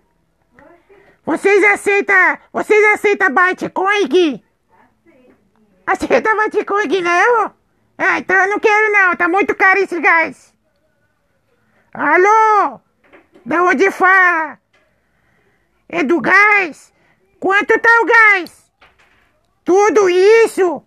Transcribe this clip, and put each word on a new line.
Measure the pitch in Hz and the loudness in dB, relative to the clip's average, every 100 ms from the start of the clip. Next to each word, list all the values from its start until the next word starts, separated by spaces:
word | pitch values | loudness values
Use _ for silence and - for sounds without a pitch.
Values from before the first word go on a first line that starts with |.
| _ _ _ _ _ _ 320 _ _ _ _ _ | _ _ _ _ _ _ -20 _ _ _ _ _
Vocês | - 320 381 403 | -8 -4 0 2
aceitam, | 415 403 - 403 302 392 339 285 _ | 2 0 -2 -4 0 0 0 -2 _
vocês | 233 - 427 415 | -10 -2 2 2
aceitam | 415 415 403 381 | 0 -2 0 -2
Bitcoin? | - 359 370 - - 381 415 330 349 330 233 - _ _ _ _ _ 330 _ _ _ _ _ _ _ - | 0 -2 -2 -8 -6 -4 -2 0 0 0 -4 -12 _ _ _ _ _ _ _ _ _ _ _ _ _ -6
Aceita | 370 - 247 440 415 | -6 -2 -2 0 -2
Bitcoin, | 440 415 - 403 359 381 | -2 -4 -4 -4 -4 -4
não? | 349 349 427 466 381 - _ _ _ - | -2 0 0 0 -2 -10 _ _ _ -6
Ah, | 359 330 | -4 -4
então | - 381 | -2 0
eu | 381 | 0
não | 415 | -2
quero | 440 415 440 | 0 0 0
não, | 415 381 339 | 0 0 0
tá | 349 | -2
muito | 381 - - | -2 -2 0
caro | 381 392 | 0 2
esse | 381 339 | -2 -2
gás. | 320 330 320 - _ _ _ _ _ _ _ _ _ _ _ _ _ _ _ | 0 0 -2 -8 _ _ _ _ _ _ _ _ _ _ _ _ _ _ _
Alô? | - - 330 392 440 440 415 320 220 _ _ _ _ _ _ 233 | -8 -2 2 2 2 2 0 -2 -6 _ _ _ _ _ _ -6
Da | 320 | -2
onde | 359 262 381 | 0 0 -2
fala? | - 370 381 359 330 311 240 _ _ _ _ _ _ _ _ _ _ _ _ - | 0 2 2 2 0 -6 -12 _ _ _ _ _ _ _ _ _ _ _ _ -10
É | - | -6
do | 262 330 | -2 -2
gás? | 220 370 415 415 349 - _ _ _ _ _ _ | 0 2 4 2 -2 -8 _ _ _ _ _ _
Quanto | 370 392 - 453 | -4 -2 0 0
tá | 466 466 | 2 2
o | 349 | 2
gás? | 453 427 392 320 - _ _ _ _ _ _ _ _ _ _ | 4 4 2 -4 -16 _ _ _ _ _ _ _ _ _ _
Tudo | - 370 415 330 381 | -2 2 2 2 2
isso? | 359 392 453 453 - 359 285 | 2 4 4 2 0 -4 -4